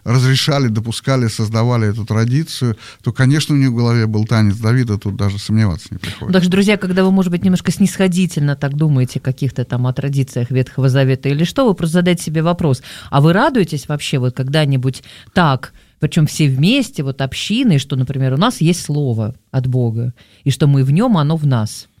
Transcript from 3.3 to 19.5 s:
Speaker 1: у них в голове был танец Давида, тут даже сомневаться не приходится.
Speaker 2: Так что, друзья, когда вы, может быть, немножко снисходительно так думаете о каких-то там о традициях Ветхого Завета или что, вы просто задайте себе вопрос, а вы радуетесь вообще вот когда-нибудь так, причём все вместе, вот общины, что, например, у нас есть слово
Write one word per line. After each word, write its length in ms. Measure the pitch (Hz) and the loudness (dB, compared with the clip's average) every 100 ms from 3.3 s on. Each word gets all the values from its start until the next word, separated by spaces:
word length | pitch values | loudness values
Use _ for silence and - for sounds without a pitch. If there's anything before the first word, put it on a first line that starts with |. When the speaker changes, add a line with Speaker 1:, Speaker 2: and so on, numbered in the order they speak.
| 151 - | 2 0
Speaker 1:
у 40 | 147 | 2
них 120 | 135 | 2
в 40 | 117 | 2
голове 300 | 120 117 110 | 2 2 0
был 180 | 107 107 | 0 0
танец 300 | 113 104 101 | 2 2 0
Давида, 420 | 110 127 120 101 | 0 0 0 -2
тут 180 | 101 98 | -4 -4
даже 220 | 101 101 | -4 -4
сомневаться 500 | - 110 107 78 - | -2 0 0 -2 -8
не 80 | 90 | -12
приходится. 340 | - - - | -12 -8 0
Speaker 2:
Так 100 | 185 | 2
что, 80 | 180 | 2
друзья, 260 | 190 202 208 | 2 2 0
когда 280 | 185 185 | 0 2
вы, 60 | 190 | 4
может 180 | 190 180 | 2 2
быть, 120 | 175 | 0
немножко 260 | 190 180 - | 2 2 0
снисходительно 840 | - 196 - 190 175 175 - 143 143 | 0 0 2 0 2 0 0 0 0
так 180 | 139 143 | -2 0
думаете 420 | 156 135 123 135 | 2 2 0 -2
о 40 | |
каких-то 420 | 131 127 135 - | -4 -2 -4 -4
там 220 | 120 123 123 | -4 -2 -2
о 60 | |
традициях 580 | 127 139 139 131 127 120 | -2 -2 -2 -2 -4 -2
Ветхого 380 | 127 127 - 131 | -2 -2 0 2
Завета 400 | 131 131 131 139 | 2 2 0 -2
или 160 | 143 | -2
что, 220 | 170 - 254 | 0 2 0
вы 80 | |
просто 200 | 175 170 | 2 0
задайте 280 | 175 175 175 | 2 2 0
себе 200 | - 156 | -2 -2
вопрос, 400 | 160 175 160 127 - - - | 0 0 0 0 -4 -20 -2
а 100 | 143 | 2
вы 120 | 151 | 4
радуетесь 560 | 185 302 262 170 147 - | 4 2 2 0 -4 -6
вообще 300 | 147 - 139 | -6 -4 -2
вот 160 | 123 | -2
когда-нибудь 680 | 123 131 156 147 135 131 131 - - - | -2 -2 0 2 2 0 -4 -12 -20 -4
так, 400 | - 160 131 - - _ _ | 0 2 0 -6 -20 _ _
причём 260 | 156 - 151 | -2 2 0
все 220 | - 147 | 2 0
вместе, 540 | 131 165 277 247 - | 2 2 2 0 -4
вот 180 | 135 131 | -6 -4
общины, 580 | 135 - - 220 262 143 | -6 -6 -4 0 2 2
что, 180 | - 135 | 0 -2
например, 360 | 127 135 131 | -2 0 0
у 20 | 135 | 2
нас 240 | 220 240 | 0 2
есть 220 | 165 170 | 0 0
слово 520 | - 147 143 110 107 - _ | -2 -2 0 -2 -4 -8 _